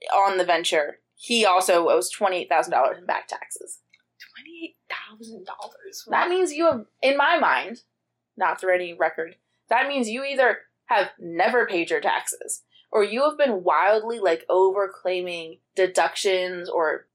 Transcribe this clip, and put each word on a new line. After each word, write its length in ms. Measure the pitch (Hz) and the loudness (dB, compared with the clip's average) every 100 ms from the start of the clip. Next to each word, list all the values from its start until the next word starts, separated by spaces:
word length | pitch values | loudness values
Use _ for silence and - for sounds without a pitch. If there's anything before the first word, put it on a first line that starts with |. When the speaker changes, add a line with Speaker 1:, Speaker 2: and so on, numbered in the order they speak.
| - - | -2 2
Speaker 1:
on 220 | 196 190 | 2 2
the 80 | 180 | 2
venture, 540 | 165 175 160 147 - _ _ | 0 2 0 -2 -8 _ _
he 300 | - 233 208 | -4 2 4
also 440 | 180 185 175 165 | 4 4 2 4
owes 200 | 160 - | 2 0
twenty-eight 400 | - 196 180 - | -2 -2 -2 -2
thousand 220 | 165 175 | -2 0
dollars 240 | 135 131 - | 0 0 -2
in 60 | 180 | -6
back 220 | - - | -6 -6
taxes. 520 | - - - - - _ _ _ _ - - | -14 -14 -16 -16 -20 _ _ _ _ -20 -20
Speaker 2:
Twenty-eight 400 | 294 339 330 _ - | -20 -18 -18 _ -14
thousand 560 | - - 214 226 226 190 | -14 -14 -20 -20 -18 -16
dollars? 600 | - 208 - - - - | -16 -16 -18 -20 -16 -4
Speaker 1:
That 200 | - 359 | -2 0
means 240 | 359 349 | 0 0
you 120 | 294 330 | 2 2
have, 200 | 254 208 - | 0 -6 -2
in 160 | 262 277 | 0 2
my 220 | 294 339 | 2 4
mind, 420 | 190 127 160 240 _ _ _ _ _ - | 2 0 -4 -14 _ _ _ _ _ -2
not 240 | 180 - | -2 0
through 160 | 185 180 | 0 0
any 180 | 175 | 0
record, 420 | 170 165 165 165 - _ _ - | -2 -2 -2 -10 -12 _ _ -2
that 180 | 233 277 | 0 0
means 220 | 277 220 | -2 -4
you 140 | 233 | -4
either 360 | 277 262 247 - - _ - | -4 2 2 2 -8 _ -2
have 240 | 220 185 - | 0 0 -6
never 460 | 170 165 208 240 226 | -8 0 2 2 0
paid 240 | 185 165 | -2 -2
your 100 | 156 | 0
taxes, 600 | 175 - - - - - _ _ - | 0 -2 -4 -10 -10 -12 _ _ -4
or 120 | 220 | 0
you 200 | 202 226 | 0 0
have 140 | 294 302 | 0 2
been 260 | 277 202 | 0 0
wildly, 560 | 175 151 185 214 220 233 | 2 2 4 2 0 -2
like, 260 | 196 165 - | 0 0 2
overclaiming 1120 | 185 190 196 190 - 185 185 180 170 160 - _ - | 4 4 2 -4 -4 -6 -4 -6 -8 -12 -18 _ 0
deductions 920 | 185 185 170 - 196 185 180 180 175 | 2 2 0 0 0 0 -2 -6 -4
or, 380 | 165 156 139 - | -2 0 -2 -10